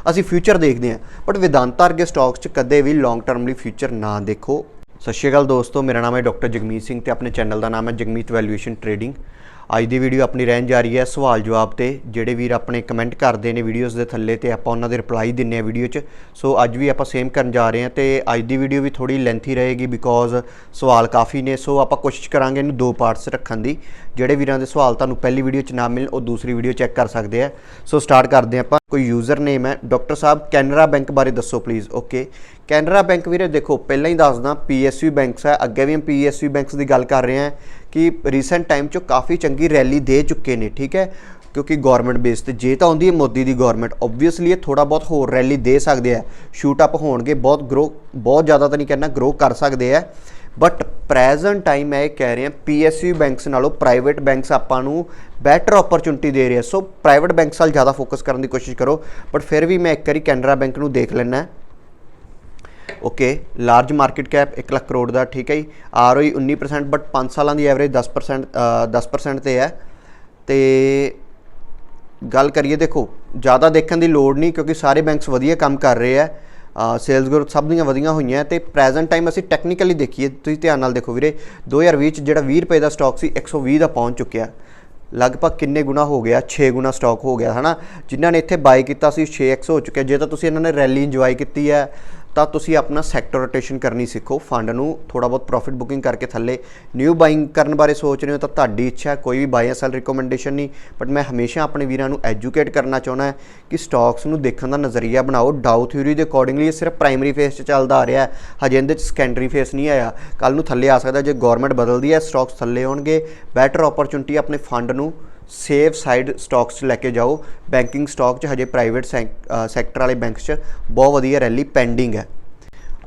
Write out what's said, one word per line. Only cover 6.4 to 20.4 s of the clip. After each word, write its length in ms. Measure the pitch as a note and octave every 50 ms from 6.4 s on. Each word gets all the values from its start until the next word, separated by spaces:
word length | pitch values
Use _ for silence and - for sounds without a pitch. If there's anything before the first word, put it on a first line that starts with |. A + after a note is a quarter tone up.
| B2+
ਜਗਮੀਤ 360 | A#2 A2+ A2+ G#2+ A2 A2+ A2 A2
ਸਿੰਘ 180 | - B2 A#2
ਤੇ 100 | - -
ਆਪਣੇ 180 | - - B2+ A#2+
ਚੈਨਲ 320 | - A#2+ A2 G#2+ A2 G#2+
ਦਾ 80 | A2+ A2+
ਨਾਮ 180 | A2+ A2+ A2+
ਹੈ 60 | A#2 A#2
ਜਗਮੀਤ 380 | A2 A#2 A2+ A2+ A#2 A2 -
ਵੈਲਿਊਏਸ਼ਨ 440 | A#2 A2+ G#2+ G#2 G#2 G2+ - - A2+
ਟ੍ਰੇਡਿੰਗ। 380 | G#2 - A2 G#2 G#2 A2+ C3 C#3 - - - - - - - - - - - A2+
ਅੱਜ 80 | A2+ A#2
ਦੀ 140 | A2+ B2+ B2+
ਵੀਡੀਓ 240 | C3 C3 C3 C3+ B2+
ਆਪਣੀ 220 | - - B2+ B2
ਰਹਿਣ 200 | A#2 A#2+ B2 B2+
ਜਾ 160 | B2 B2+ A#2+
ਰਹੀ 160 | A#2 A#2 A#2+
ਹੈ 80 | B2+ B2+
ਸਵਾਲ 360 | B2+ - C#3+ C#3 B2+ A#2 G#2+
ਜਵਾਬ 300 | G#2 A2 A2+ A2 A2 G#2+
'ਤੇ। 280 | - - B2 B2+ C#3 C3 -
ਜਿਹੜੇ 300 | B2 G#2+ A#2 A2+ A#2+ B2
ਵੀਰ 160 | A#2 A#2+ A#2
ਆਪਣੇ 300 | A#2+ A2+ - - A#2+ A#2+
ਕੁਮੈਂਟ 340 | A2+ - A#2+ A2+ A#2 B2 -
ਕਰਦੇ 380 | - C#3+ B2 A2 G#2 G#2+ A#2+ A#2
ਨੇ 80 | A#2+
ਵੀਡੀਓਜ਼ 360 | A2+ A2 A2 A#2+ B2 A#2+ A2+
ਦੇ 80 | A#2 A#2+
ਥੱਲੇ 300 | - A#2+ A2+ A2 A2 A2+
ਤੇ 160 | A2 - A#2+
ਆਪਾਂ 220 | A2+ G#2+ - B2 A#2
ਉਹਨਾਂ 160 | A2+ A#2+ A#2
ਦੇ 80 | A#2+
ਰਿਪਲਾਈ 340 | A2+ - - A#2+ A2+ A2+ A#2
ਦਿੰਦੇ 260 | B2 B2 B2 A2+ A#2
ਹਾਂ 60 | A#2 A2
ਵੀਡੀਓ 240 | A2 A2+ A#2+ B2
'ਚ। 140 | B2 - D3 - - - - - - -
ਸੋ 280 | - - C3+ C#3+ A2+ A#2+
ਅੱਜ 140 | A#2+ A#2
ਵੀ 100 | B2+ C#3+
ਆਪਾਂ 180 | C#3 C3 - C3+
ਸੇਮ 240 | - - B2+ B2+ C3
ਕਰਨ 220 | - C#3+ B2+ B2
ਜਾ 180 | A#2 B2 A#2 A2+
ਰਹੇ 140 | A2+ A#2 B2
ਹਾਂ 60 | B2+
ਤੇ 320 | - C#3+ C3+ C3+ C3+ C3 - A#2 A#2
ਅੱਜ 80 | A#2
ਦੀ 160 | A2+ A#2 C3+
ਵੀਡੀਓ 240 | C3+ C3+ C3+ C#3 C#3
ਵੀ 80 | C3+ C#3
ਥੋੜ੍ਹੀ 280 | - - B2+ B2+ C3+
ਲੈਂਥੀ 380 | C3+ B2+ A#2+ A2+ A2 - C3 C3
ਰਹੇਗੀ 300 | B2+ B2+ B2+ B2+ B2 C3
because 560 | C3 A#2+ A2 A#2+ B2 A#2+ A#2+ A#2+ A#2 B2 B2